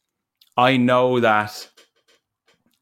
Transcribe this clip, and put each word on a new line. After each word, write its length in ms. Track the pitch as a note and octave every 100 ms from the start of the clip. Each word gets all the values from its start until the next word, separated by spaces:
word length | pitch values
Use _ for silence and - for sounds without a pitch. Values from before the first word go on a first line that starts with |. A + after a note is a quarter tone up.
| _ _ _ _ _ -
I 220 | B2+ C3
know 420 | B2 B2+ B2+ B2+
that 480 | A2+ G#2+ G#2 - - _ _ _ _ _ _ _ _ _ _ _